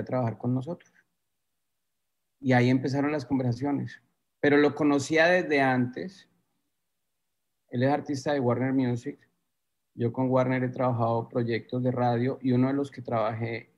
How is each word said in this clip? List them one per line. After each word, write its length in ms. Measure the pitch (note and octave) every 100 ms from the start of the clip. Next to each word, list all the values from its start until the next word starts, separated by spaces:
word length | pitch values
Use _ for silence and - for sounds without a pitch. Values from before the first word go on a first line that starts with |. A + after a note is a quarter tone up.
trabajar 340 | G#2+ B2+ A#2+ G#2+
con 160 | B2
nosotros". 380 | B2+ C3 F3 _ _ _ _ _ _ _ _ _ _ _ _ _ _ _ _
Y 100 | C3+
ahí 180 | B2 B2
empezaron 420 | C3 C#3 C3+ C#3+
las 140 | D3+ -
conversaciones, 760 | C3+ B2+ A#2 C#3+ C3+ B2 - _ _ _ _
pero 160 | C#3+ C#3+
lo 180 | D3
conocía 520 | - D3 C#3+ C3 D#3 E3
desde 340 | F3+ D3+ D3
antes. 680 | C3+ B2+ A#2+ - F#3+ - _ _ _ _ _ _ _ _ _ _ _ _ _ _ _
Él 140 | B2
es 80 | C3
artista 420 | D3 - C#3 D3+
de 80 | C#3+
Warner 320 | B2 A#2 C3
Music. 460 | C3+ B2 A#2+ C#3+ C#3+ _ _ _ _ _ _ _
Yo 160 | - A#2
con 180 | A#2 C3
Warner 340 | B2+ B2+ C3
he 60 | B2+
trabajado 580 | B2+ B2+ A#2+ A#2 A#2 A2+
proyectos 540 | B2+ A#2 B2 - B2+
de 80 | B2
radio 480 | A#2+ A#2+ A#2 B2 C3+
y 120 | C3
uno 160 | B2 C3
de 60 |
los 160 | C#3 C#3
que 120 | -
trabajé 720 | B2 A#2 G#2+ A2+ A2+ A2+ -